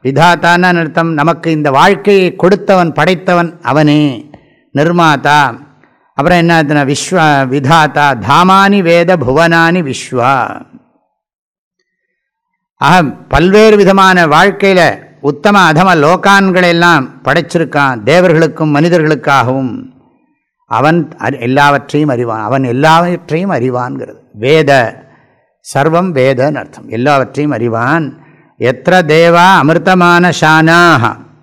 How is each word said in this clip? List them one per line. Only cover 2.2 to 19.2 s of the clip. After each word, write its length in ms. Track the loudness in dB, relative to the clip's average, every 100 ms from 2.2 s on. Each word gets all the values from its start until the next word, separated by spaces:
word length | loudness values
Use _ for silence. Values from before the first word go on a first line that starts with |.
| 0 0
கொடுத்தவன், 580 | 0 0 0 0 0
படைத்தவன் 680 | -2 -2 -2 -2 -2 -2 -8
அவனே. 640 | -4 0 2 2 0 -4 -16 -20 _ _ _
நிர்மாதா, 840 | -4 -2 2 0 0 0 2 0 -4 -20 _ _ _ _
அப்புறம் 240 | -4 0 0
என்ன 260 | 2 0
அர்த்தம்னா, 320 | 0 -2 -2 -6
விஸ்வ 200 | -4 -2 0 0 -2
விதாத்தா, 680 | -4 0 2 2 0 -2 -2
தாமானி 640 | 0 2 4 2 2 0
வேத 360 | 2 0 2 0
புவனானி 640 | 0 0 2 2 2 0
விஸ்வா. 800 | -4 -10 -8 -2 0 -2 -4 -8 -18 -20 _ _ _ _ _ _ _ _ _ _ _ _ _ _ _ _ _ _ _ _
ஆக, 280 | 2 2
பல்வேறு 760 | 0 -6 -4 0 2 4 4 4
விதமான 500 | 2 4 2 2 2
வாழ்க்கையில 760 | 2 2 0 0 2 0 -2 -16 _
உத்தம 500 | -6 -6 -2 0 2
அதம 260 | 2 2 2
லோகான்களை 720 | 2 0 2 2 2 0 0
எல்லாம் 540 | 2 2 0 -2 -8
படைச்சிருக்கான், 800 | -2 -2 -2 -4 -2 -2 -2 -2
தேவர்களுக்கும் 720 | 0 2 2 2 0 -2 -2 0
மனிதர்களுக்காகவும். 1160 | 2 0 0 -2